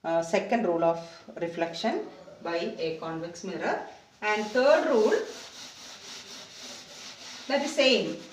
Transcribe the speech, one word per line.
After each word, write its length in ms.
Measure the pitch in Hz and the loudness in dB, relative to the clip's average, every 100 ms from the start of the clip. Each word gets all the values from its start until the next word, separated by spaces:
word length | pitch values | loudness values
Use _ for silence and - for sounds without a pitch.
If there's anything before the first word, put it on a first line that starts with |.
uh, 200 | 165 165 | 2 0
second 440 | 165 202 - 226 185 | 2 0 2 2 2
rule 160 | 165 | 4
of 180 | 165 170 - - - - | 4 2 -6 -16 -16 -6
reflection 640 | 170 170 170 - 226 381 - - - - | -6 -2 -2 0 -2 -2 -4 -12 -20 -10
by 320 | 170 170 208 - | -4 -2 -2 -4
a 180 | 165 160 | -4 -4
convex 440 | 165 160 170 - | -6 -6 -8 -8
mirror. 360 | 190 160 214 - - - - _ | -8 -4 -2 -2 -6 -16 -20 _
And 220 | 208 214 220 | -2 0 0
third 420 | 247 269 320 - | 4 6 6 6
rule, 240 | 240 208 466 - - - - - - - - - - - - - - - - - - - - - - - | 4 6 4 0 -10 -16 -16 -18 -18 -18 -18 -16 -16 -14 -16 -18 -16 -16 -16 -16 -16 -16 -16 -16 -14 0
that 140 | 285 | 0
is 80 | 294 | 2
same. 440 | - 262 226 - - - | 4 6 6 2 -6 -12